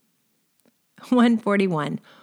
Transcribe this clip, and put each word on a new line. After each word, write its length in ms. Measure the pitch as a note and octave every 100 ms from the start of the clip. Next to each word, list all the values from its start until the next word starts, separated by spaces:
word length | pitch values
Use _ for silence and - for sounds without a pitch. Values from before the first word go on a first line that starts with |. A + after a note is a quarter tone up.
| _ _ _ _ _ _ _ _ _ - -
One 300 | B3 A#3+ A3+
forty-one, 640 | G#3 G3+ G3 D#3+ D3 - - -